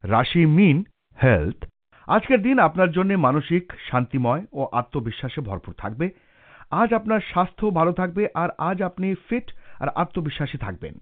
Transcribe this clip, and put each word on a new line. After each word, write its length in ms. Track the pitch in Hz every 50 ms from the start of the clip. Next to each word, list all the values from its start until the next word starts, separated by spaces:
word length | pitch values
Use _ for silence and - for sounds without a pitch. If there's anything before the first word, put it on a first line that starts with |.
| -
রাশি 420 | 92 107 113 127 - - 175 170
মিন, 320 | 156 151 170 208 185 135 156 202 _ _ _ _ _ _ -
হেলথ। 420 | - 131 113 90 87 90 113 - - - _ _ _ _ _ _ _ -
আজকের 340 | 165 220 220 - 269 240
দিন 180 | 190 247 269 254
আপনার 320 | 196 160 160 175 185 180
জন্য 220 | 156 180 185 196 196
মানসিক 600 | 190 151 127 135 151 143 - 170 180 175 _ - - - -
শান্তিময় 520 | - 123 127 117 - 131 123 117 123 156 202 -
ও 100 | - - 135 -
আত্মবিশ্বাসে 720 | - 117 123 _ - 147 117 120 - - - 127 - -
ভরপুর 320 | 113 101 98 90 - - 87 -
থাকবে। 320 | - 101 110 120 165 190 185 _ _ _ _ _ _ - - - - -
আজ 180 | - 170 226 233 233
আপনার 280 | 220 214 220 220 214 - -
স্বাস্থ্য 400 | - 180 180 175 - - - 214
ভালো 220 | 185 170 165 175 175
থাকবে, 300 | 185 185 180 170 196 208 - -
আর 160 | - 170 175 - -
আজ 240 | 151 170 196 185
আপনি 340 | 202 180 180 - 185 190 190 180 _ -
ফিট 180 | 233 247 233 - - - - - - -
আর 100 | - - -
আত্মবিশ্বাসী 640 | - 180 - - 185 160 151 - - 151 131 - 135
থাকবেন। 360 | - 101 92 - - 78 - -